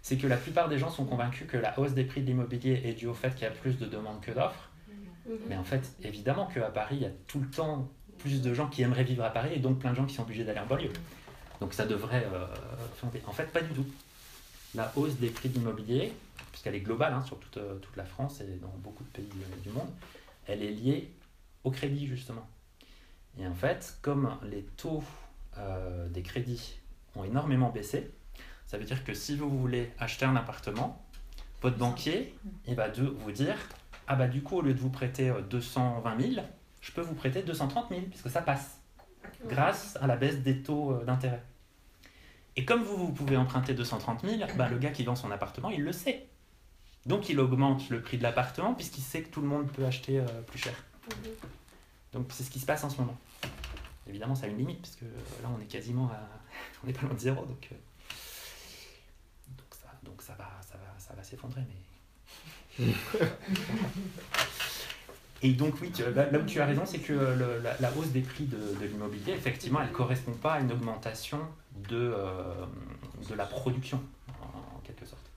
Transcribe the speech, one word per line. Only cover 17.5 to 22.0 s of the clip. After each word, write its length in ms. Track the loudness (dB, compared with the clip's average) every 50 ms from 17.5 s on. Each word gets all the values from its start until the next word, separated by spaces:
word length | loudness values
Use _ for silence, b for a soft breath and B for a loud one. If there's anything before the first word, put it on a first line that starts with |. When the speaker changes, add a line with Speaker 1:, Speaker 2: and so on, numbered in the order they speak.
| -10 -8
Speaker 1:
euh, 200 | -8 -6 -8 -10
toute 180 | -10 -12 -10 -10
la 80 | -10
France 340 | -10 -4 -4 -4 -4 -4 -8
et 200 | -10 -8 -8 -8
dans 100 | -8 -10 -10 -10
beaucoup 260 | -12 -12 -12 -14 -14
de 60 | -12
pays 180 | -10 -10 -10 -10
du, 340 | -10 -10 -10 -8 -10 -10 -8
du 60 | -6
monde, 200 | -4 -4 -4 -6 -8 B B B B B B B B B B
elle 160 | -6 -4 -2 -2
est 80 | -4
liée 400 | -4 2 4 4 4 4 0 -8 -14 -20 -20 -20 -20 -20 -20 -20 -20 -2 0
au 60 | 0
crédit, 360 | 0 2 0 0 0 0